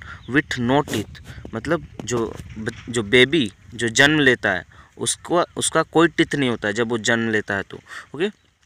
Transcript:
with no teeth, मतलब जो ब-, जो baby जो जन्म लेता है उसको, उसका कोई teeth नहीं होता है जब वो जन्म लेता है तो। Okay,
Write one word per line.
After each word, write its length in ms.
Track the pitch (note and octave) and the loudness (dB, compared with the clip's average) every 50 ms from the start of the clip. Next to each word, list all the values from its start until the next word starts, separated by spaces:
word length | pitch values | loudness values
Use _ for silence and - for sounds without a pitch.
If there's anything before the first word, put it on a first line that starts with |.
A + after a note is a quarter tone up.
| - - - - - - | -12 -16 -18 -18 -10 -2
with 280 | A#2+ D3 D3+ - - B2+ | 0 0 0 0 -4 -2
no 240 | A#2+ A#2+ C3 C#3+ C#3+ | 0 2 2 2 2
teeth, 380 | - C#3 A2 G2 - - - - - - - - - - | 0 -2 -4 -6 -6 -10 -18 -18 -18 -18 -16 -14 -10 -10
मतलब 320 | A2+ A#2 C3+ E3 E3 D3 - - - - | -8 -4 -2 -4 -4 -4 -8 -16 -14 -8
जो 300 | G#2+ B2 A#2+ A2+ - - - - - - - | -4 -2 -2 -2 -2 -6 -10 -14 -16 -12 -8
ब-, 140 | A2 G#2+ - - - - | -8 -8 -8 -10 -12 -8
जो 140 | A#2 B2 G#2+ | -4 -4 -2
baby 480 | G2+ A#2 B2 B2+ C3+ D3 E3+ B2+ G2 - _ - - - | 2 6 6 6 6 4 0 0 0 -4 _ -20 -18 -10
जो 160 | A2+ A#2+ A2+ | -4 -4 -2
जन्म 300 | A2 A#2+ C#3 D3 D#3 D3+ | 2 4 4 4 4 4
लेता 300 | C#3+ C3 B2 - - G#2+ | 4 4 4 4 2 0
है 160 | F#2+ F2 - _ - - - _ _ - | -2 -2 -4 _ -20 -20 -20 _ _ -8
उसको, 460 | A#2 A#2 - - - - D#3+ F3 E3 - - - | -4 -4 -4 -4 -4 -2 0 0 0 0 -4 -4
उसका 260 | E3 - - E3 D#3+ | -4 -2 0 0 -2
कोई 240 | - - D#3+ E3 E3 | 2 4 4 4 4
teeth 280 | - - E3 - - | 4 2 0 0 2
नहीं 140 | C#3+ C#3 B2 | 0 0 0
होता 180 | A#2 G#2 - G#2 | 0 -2 -2 -4
है 60 | G2+ | -2
जब 160 | A2 A#2+ A2+ | 0 -2 0
वो 80 | A#2+ A2+ | -2 -2
जन्म 340 | G#2 A#2 A#2 A2+ A2+ A2+ | 0 0 0 2 0 0
लेता 220 | A2 G#2+ G2 - G2+ | 0 -2 -2 -2 -4
है 100 | G2 F2+ | -4 -4
तो। 140 | - - F2 - - - - - _ - | -6 -12 -18 -18 -18 -18 -18 -18 _ -6
Okay, 140 | C3+ F3 G#3+ - _ _ _ _ _ _ | -4 -4 -4 -4 _ _ _ _ _ _